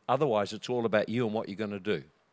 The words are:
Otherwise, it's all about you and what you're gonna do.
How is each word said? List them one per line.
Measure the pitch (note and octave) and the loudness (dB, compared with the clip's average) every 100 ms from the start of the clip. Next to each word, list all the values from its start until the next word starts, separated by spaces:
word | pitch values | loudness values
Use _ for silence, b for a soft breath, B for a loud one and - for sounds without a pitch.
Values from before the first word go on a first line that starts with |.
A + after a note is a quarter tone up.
| - | -2
Otherwise, | B2+ D3 G#2+ G2+ | 2 4 2 0
it's | G#2+ - | -4 -4
all | B2 A2+ | -2 2
about | G#2 - | 2 2
you | A2+ A#2 | 0 0
and | |
what | G#2+ - | -2 -4
you're | G2 | -6
gonna | G#2+ G2+ | -6 -4
do. | F#2 F2 C2+ _ _ | -2 -2 -2 _ _